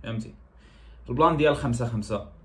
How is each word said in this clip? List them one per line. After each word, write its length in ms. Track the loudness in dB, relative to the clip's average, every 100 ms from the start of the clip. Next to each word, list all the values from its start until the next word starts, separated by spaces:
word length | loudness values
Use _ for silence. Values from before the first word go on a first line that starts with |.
فهمتي؟ 300 | -8 -8 -10 -16 -20 -20 -20 -20 -20 -20 -8
البلان 280 | 2 4 6
ديال 180 | 2 2
خمسة 320 | 0 -2 -2
خمسة 380 | -4 -4 -6 -6 -18